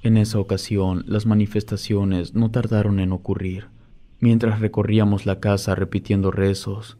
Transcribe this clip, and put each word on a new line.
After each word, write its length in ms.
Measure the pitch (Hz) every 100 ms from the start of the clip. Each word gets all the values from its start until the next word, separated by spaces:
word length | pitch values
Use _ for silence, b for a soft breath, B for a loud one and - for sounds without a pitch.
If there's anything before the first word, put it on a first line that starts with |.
En 140 | 117 110
esa 220 | 107 110
ocasión, 640 | 95 95 - 101 95 92 -
las 200 | 104 107
manifestaciones 1080 | 107 101 107 101 101 - 101 98 92 85
no 160 | 104 113
tardaron 500 | 123 110 110 104 101
en 120 | 95
ocurrir. 540 | 92 - 92 92 92 - b b - - -
Mientras 400 | 120 113 113 107
recorríamos 680 | 107 - 104 107 104 101 101
la 140 | 98
casa 340 | 104 101 -
repitiendo 560 | 95 92 101 - 98 95
rezos 680 | 98 98 98 - 101 110